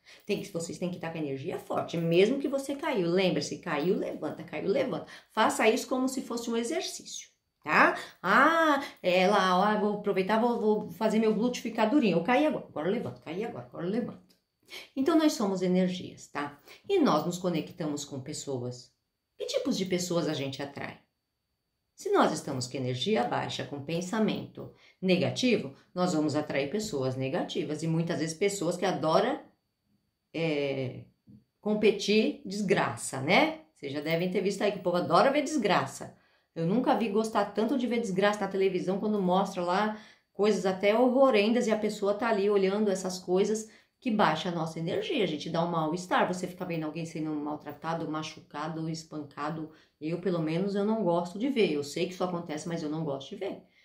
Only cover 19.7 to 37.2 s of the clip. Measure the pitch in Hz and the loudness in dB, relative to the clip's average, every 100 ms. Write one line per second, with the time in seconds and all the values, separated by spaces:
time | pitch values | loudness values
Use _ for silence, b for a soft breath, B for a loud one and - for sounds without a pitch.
19.7 | 202 185 175 - 170 151 143 139 131 139 | -2 0 -2 0 0 0 -2 -4 -6 -8
20.7 | - - - _ _ _ _ _ _ _ | -8 -12 -14 _ _ _ _ _ _ _
21.7 | _ _ _ 392 392 226 156 - 131 123 | _ _ _ 0 4 4 2 -6 -6 -6
22.7 | 139 127 127 190 220 240 135 - - - | -6 -4 -2 0 0 0 -2 -4 -8 -8
23.7 | 143 127 165 180 220 208 139 127 - 135 | -10 -6 -6 -4 0 0 0 -8 -14 -16
24.7 | b b b 185 170 131 123 254 208 - | b b b 2 2 2 0 2 2 -2
25.7 | B B 180 180 156 151 151 147 147 139 | B B -2 0 2 0 0 -2 -2 -2
26.7 | 208 214 139 131 127 131 175 - 214 147 | -4 -4 -2 -2 -2 -4 -4 -4 -4 -4
27.7 | 151 165 160 170 147 160 - 202 196 160 | -4 -2 0 0 -2 -4 0 -2 0 -2
28.7 | 180 196 156 156 175 226 311 - _ _ | 0 -2 0 2 4 2 -2 -8 _ _
29.7 | _ _ _ _ _ _ 151 165 147 139 | _ _ _ _ _ _ -4 0 0 -2
30.7 | 135 127 120 120 _ _ - _ _ 208 | -2 -4 -8 -16 _ _ -20 _ _ -2
31.7 | 208 214 - - 214 269 285 202 202 190 | 2 4 2 4 4 4 -2 -8 -4 0
32.7 | 165 139 113 - 131 135 220 311 - - | 2 0 -4 -8 -4 2 4 4 0 -14
33.7 | _ 143 143 147 165 185 202 190 190 208 | _ -8 -6 -2 0 0 0 -2 0 -2
34.7 | 190 180 175 - 170 247 285 269 311 202 | 0 0 0 4 6 6 4 0 0 2
35.7 | 156 127 - - - b b b 165 165 | 2 0 -8 -14 -16 b b b -4 0
36.7 | 226 277 262 220 202 | 2 2 2 2 0